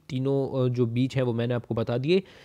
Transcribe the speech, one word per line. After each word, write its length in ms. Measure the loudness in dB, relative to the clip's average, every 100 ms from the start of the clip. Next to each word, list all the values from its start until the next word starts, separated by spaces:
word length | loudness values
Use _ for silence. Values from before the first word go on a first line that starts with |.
| -6
तीनों, 560 | -2 0 0 0 0 0
अ, 80 |
जो 120 | 2 0
बीच 300 | 2 0 0
हैं 80 |
वो 100 | 0
मैंने 200 | 0 0
आपको 220 | -2 -2 -4
बता 220 | -2 -2
दिए। 260 | 0 0 -2 -14